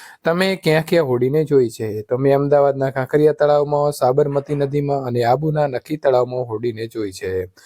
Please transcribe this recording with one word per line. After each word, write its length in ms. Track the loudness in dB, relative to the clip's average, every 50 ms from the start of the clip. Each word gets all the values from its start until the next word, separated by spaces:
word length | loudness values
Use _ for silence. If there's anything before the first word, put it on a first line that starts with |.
| -20 -20 -20 -8 -4
તમે 320 | -2 0 0 0 0 -2
ક્યાં 280 | -2 0 0 2 2 0
ક્યાં 220 | 2 0 0 2
હોડીને 380 | 2 0 0 0 0 0 0 0
જોઈ 260 | 2 2 2 2 2
છે? 320 | 0 -6 -8 -6 -6 -8 -6
તો 160 | -4 -2 0
મેં 160 | 2 2 2
અમદાવાદના 560 | 2 2 2 2 4 4 2 2 0 -2 -4
કાંકરિયા 420 | -4 -4 -4 0 2 4 4 4 4
તળાવમાં, 600 | 4 2 2 4 2 2 0 0 0 0 0 -2
સાબરમતી 600 | 0 0 2 2 2 2 0 0 -4 -4 -2 -2
નદીમાં 500 | -2 -2 -2 -2 -2 -2 -2 -2 -2 -4
અને 200 | -4 -2 0 2
આબુના 420 | 2 2 0 0 -2 0 0 -2
નખી 300 | -2 -2 -6 -8 -8 -8
તળાવમાં 480 | -2 0 2 2 2 2 0 -2 -6 -6
હોડીને 420 | -6 -6 -6 -4 -6 -6 -6 -8
જોઈ 260 | -8 -6 -6 -6 -6 -8
છે. 360 | -8 -6 -4 -4 -4 -4 -6 _ _ -20